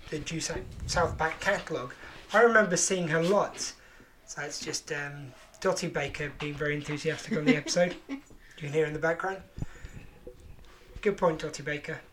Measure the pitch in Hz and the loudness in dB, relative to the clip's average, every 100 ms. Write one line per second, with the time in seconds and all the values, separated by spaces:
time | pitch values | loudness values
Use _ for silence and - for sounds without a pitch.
0 | - 151 - 160 - 156 - - - 175 | -8 -8 -6 -4 -4 -6 -8 -8 -2 2
1 | 160 - 165 - - 190 - 147 120 - | 2 2 -2 0 0 0 -2 -6 -6 -12
2 | - - - 208 233 220 202 170 - 185 | -16 -16 2 8 10 8 6 4 2 2
3 | 165 160 165 202 - - - - - - | 2 2 4 4 2 -2 -10 -10 -18 -20
4 | - - - - 147 - 160 147 - 147 | -20 -20 -14 -10 -8 -6 -6 -6 -6 -6
5 | 143 143 135 - - - 190 175 170 156 | -6 -10 -12 -16 -20 -2 0 0 -2 -2
6 | 139 - 147 - 147 143 147 147 147 147 | -4 -4 -6 -6 -6 -2 -2 -2 -4 -4
7 | 156 151 - 190 151 147 - 180 175 - | -2 -4 -2 2 4 4 2 2 2 0
8 | - 277 - - - - 147 156 156 151 | -10 -10 -12 -20 -20 -12 -2 0 0 0
9 | 160 170 185 190 - - - - - - | 0 0 -2 -6 -10 -8 -8 -8 -14 -14
10 | - - - - - - - - - - | -16 -18 -18 -18 -18 -18 -20 -20 -18 -2
11 | 208 196 180 156 156 - 143 147 - 151 | 0 4 2 2 -2 -6 -6 -6 -6 -10
12 | - | -12